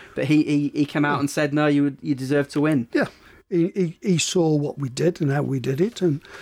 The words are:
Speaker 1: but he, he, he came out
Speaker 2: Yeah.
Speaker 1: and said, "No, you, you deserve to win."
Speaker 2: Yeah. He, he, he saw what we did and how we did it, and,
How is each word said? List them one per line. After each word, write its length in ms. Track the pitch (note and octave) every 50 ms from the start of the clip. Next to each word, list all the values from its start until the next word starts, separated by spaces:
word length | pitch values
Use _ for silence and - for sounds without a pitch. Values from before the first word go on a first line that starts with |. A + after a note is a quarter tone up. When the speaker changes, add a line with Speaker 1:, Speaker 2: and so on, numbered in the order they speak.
| - - -
Speaker 1:
but 100 | C#3 C3
he, 180 | C3 D3+ D3+ -
he, 280 | - D3 D3 C#3+ C#3 -
he 100 | D3+ C#3+
came 180 | - - D#3 D3
out 100 | D3 C#3+
Speaker 2:
Yeah. 40 | B2+
Speaker 1:
and 80 | C#3+ C#3
said, 200 | - E3 D3+ C#3 C#3+
"No, 120 | D3+ D3+
you, 300 | D3+ D3 C#3+ C#3+ C#3+ C3+ -
you 120 | - D3+ C#3
deserve 340 | B2 C3 C3 D3 C#3+ C3+ -
to 120 | - D3
win." 260 | D3 D#3 D#3 B2+ A#2 - -
Speaker 2:
Yeah. 140 | D4 - - - - - - - - _ -
He, 200 | G#3 E3+ E3 G3 -
he, 220 | G3+ F3+ D#3+ F3+ _
he 160 | - G#3 F3
saw 360 | D3 - - - F#3 E3 D#3+ D3+
what 220 | D3 D3 C#3+ -
we 120 | C#3+ C#3+ B2
did 320 | B2+ C#3 D3 F3 F3 -
and 100 | D#3+ C#3
how 100 | C#3 D3
we 200 | C3 B2+ C3+ C3
did 180 | A#2+ C3 C3+ C#3+
it, 220 | F#3 A#3 - -
and, 200 | F#3 E3+ C#3 - - - - -